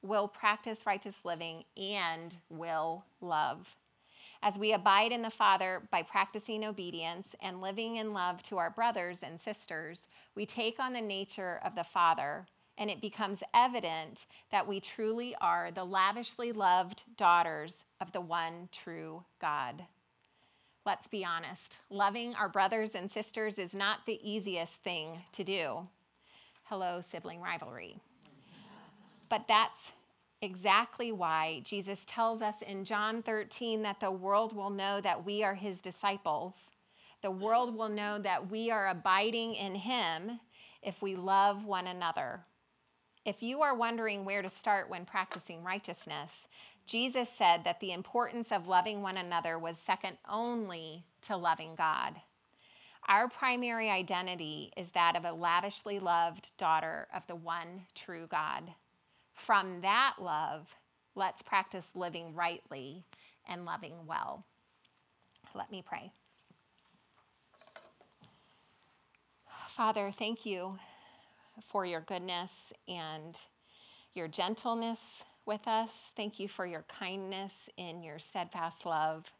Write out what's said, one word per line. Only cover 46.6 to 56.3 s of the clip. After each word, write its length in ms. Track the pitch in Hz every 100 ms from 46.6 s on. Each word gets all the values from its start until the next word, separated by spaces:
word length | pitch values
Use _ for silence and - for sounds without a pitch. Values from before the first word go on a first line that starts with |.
| - - -
Jesus 420 | 226 254 254 240
said 380 | - 185 170 165
that 160 | 175
the 100 | 190
importance 580 | 175 190 240 233 240 226
of 200 | 208 175
loving 320 | 180 202 208
one 160 | 196 185
another 420 | 175 170 165 165
was 180 | 165 170
second 400 | - 190 - - -
only 720 | 214 240 240 208 170 160 160 175 _
to 120 | - 196
loving 400 | 170 160 160 160
God. 460 | 160 151 65 - - _ _ _ - - - - -
Our 180 | 202 247
primary 640 | - 262 247 240 226 220
identity 840 | 190 180 180 180 180 156 151 147 -
is 140 | 170
that 260 | 180 170 170
of 80 | 170
a 80 |
lavishly 640 | 165 170 175 196 202 208 202
loved 560 | 185 170 170